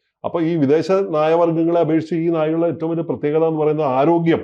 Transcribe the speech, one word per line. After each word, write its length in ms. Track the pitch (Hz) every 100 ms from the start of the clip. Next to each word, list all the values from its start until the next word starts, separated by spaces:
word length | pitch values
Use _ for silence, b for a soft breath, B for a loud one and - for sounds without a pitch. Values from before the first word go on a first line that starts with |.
| _ _ -
അപ്പൊ 160 | 175
ഈ 140 | 160 170
വിദേശ 360 | 135 156 160
നായവർഗ്ഗങ്ങളെ 880 | 190 196 151 156 165 170 165 165 170
അപേക്ഷിച്ച് 340 | 160 160 160 170
ഈ 140 | 165
നായകളുടെ 380 | 165 156 165 170
ഏറ്റവും 240 | 165 160
വലിയ 120 | 165
പ്രത്യേകത 420 | 160 123 143 156 160
എന്ന് 140 | 156
പറയുന്നത് 280 | 151 151 147
ആരോഗ്യം, 520 | 127 151 170 165 -